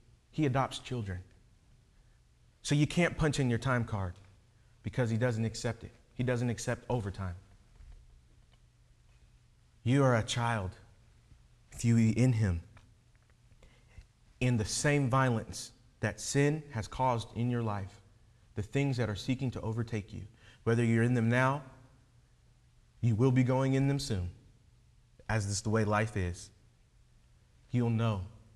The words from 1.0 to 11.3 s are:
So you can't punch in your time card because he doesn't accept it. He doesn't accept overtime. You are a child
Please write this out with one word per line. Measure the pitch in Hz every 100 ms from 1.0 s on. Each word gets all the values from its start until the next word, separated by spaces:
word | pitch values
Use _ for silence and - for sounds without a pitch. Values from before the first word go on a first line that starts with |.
| 98 90 - - - _ _ - _ - - - _ _ _ _
So | -
you | 147 147
can't | 175 170 -
punch | 160 143
in | 127
your | 117
time | 135 123
card | 113 104 92 - - - _ _ _ _
because | 107 - 117
he | 113
doesn't | 127 110 113
accept | - 120 113
it. | - - _
He | -
doesn't | 123 123 123
accept | 110 - 117 -
overtime. | 123 98 95 92 87 - - - - - - - - - - - - - _ _ _ _ _ - - _ _ _ _
You | 113 139
are | 135 117
a |
child | - 120 117 113 92 - - - - - _